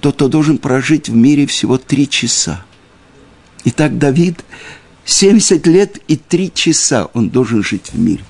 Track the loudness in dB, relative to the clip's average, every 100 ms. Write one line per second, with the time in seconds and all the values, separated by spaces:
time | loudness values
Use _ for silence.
0 | -2 0 0 2 0 0 0 -4 0 -2
1 | 0 2 4 4 0 -2 -2 -2 -2 -2
2 | 0 -2 -4 -4 -4 -8 -14 _ _ _
3 | _ _ -20 _ _ _ -6 -2 -2 0
4 | 0 2 0 -2 -16 -20 -20 -20 _ _
5 | -6 2 4 4 4 2 4 4 2 -4
6 | -4 -4 _ -4 -2 -2 -2 0 0 -2
7 | -2 -2 -2 0 0 -2 -2 -6 -8 -2
8 | -2 -2 -8